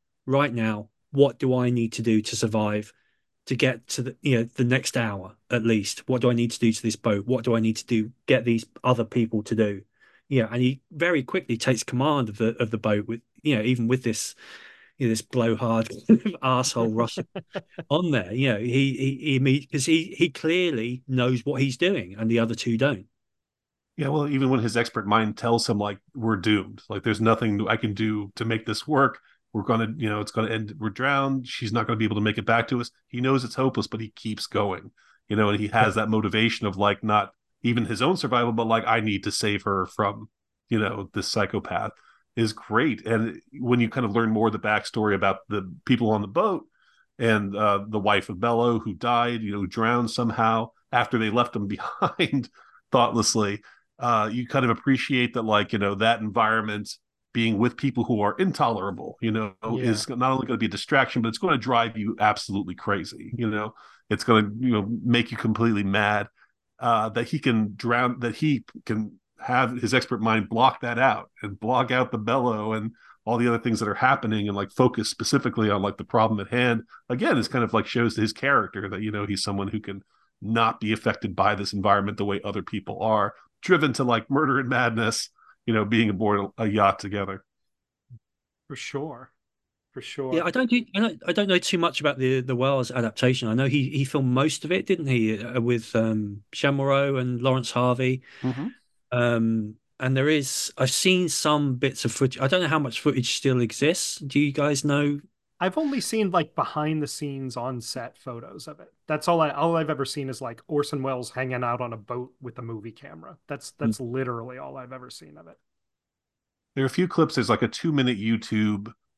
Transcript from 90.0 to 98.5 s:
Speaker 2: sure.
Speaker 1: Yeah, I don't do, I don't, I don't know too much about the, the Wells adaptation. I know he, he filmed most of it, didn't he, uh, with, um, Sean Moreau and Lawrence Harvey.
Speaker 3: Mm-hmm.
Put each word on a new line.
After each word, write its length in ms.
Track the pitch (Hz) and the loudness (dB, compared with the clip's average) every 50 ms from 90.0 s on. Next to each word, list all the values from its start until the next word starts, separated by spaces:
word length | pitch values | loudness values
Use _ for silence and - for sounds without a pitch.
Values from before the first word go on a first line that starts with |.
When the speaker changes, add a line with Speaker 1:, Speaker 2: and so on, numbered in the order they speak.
Speaker 2:
sure. 340 | - - - - 135 131 143 | -14 -12 -8 -6 -4 -2 0
Speaker 1:
Yeah, 100 | 165 165 | 0 0
I 60 | 170 | 0
don't 200 | - 254 262 233 | 0 0 2 4
do, 140 | 247 247 226 - - | 2 2 2 0 0
I 40 | 196 | 0
don't, 220 | 226 220 - - - - | 0 0 -2 -4 -4 0
I 40 | 170 | 0
don't 160 | - 202 196 | 2 2 4
know 100 | 185 185 | 4 2
too 200 | - - - 175 | 2 2 0 2
much 220 | 170 170 135 - | 2 0 0 2
about 180 | 143 147 131 131 | 0 0 0 2
the, 220 | 131 127 135 131 | 2 2 2 2
the 160 | 127 131 131 | 2 0 0
Wells 340 | 120 127 135 139 135 123 120 | 0 2 2 2 2 0 -2
adaptation. 580 | 123 127 117 110 107 - - 127 131 131 123 110 | -2 -2 -2 -2 0 2 4 4 4 4 0 0
I 60 | 110 | 2
know 120 | 123 135 | 2 2
he, 240 | 135 127 147 131 127 | 2 2 2 0 0
he 140 | - 135 139 | 0 -2 -2
filmed 280 | 131 - 147 135 127 123 | 0 0 0 0 2 2
most 320 | 127 143 156 143 - - | 4 2 2 0 -2 -4
of 80 | 151 180 | -2 -2
it, 140 | 190 - | -2 0
didn't 200 | - 190 170 156 | 0 -2 -2 0
he, 320 | 135 127 120 110 107 110 101 | 0 2 2 2 2 0 -2
uh, 220 | 110 - 123 127 | -6 -4 -4 -2
with, 340 | 117 120 123 117 110 - - | 0 2 0 0 -2 -2 0
um, 480 | 113 110 113 110 107 104 104 101 104 - _ - | 0 2 2 0 -2 -2 -4 -8 -12 -16 _ -6
Sean 220 | - - 143 139 | 0 0 2 2
Moreau 400 | 139 135 139 139 139 139 139 139 | 2 2 2 2 2 2 2 0
and 240 | 131 123 123 123 117 120 | 0 0 -2 -2 0 2
Lawrence 280 | 135 131 131 120 - | 2 2 2 0 -2
Harvey. 520 | - 123 123 127 123 123 131 127 131 131 - - - - - | 0 2 2 2 2 2 2 0 0 -2 -6 -14 -16 -6 -4
Speaker 3:
Mm-hmm. 260 | 131 | -4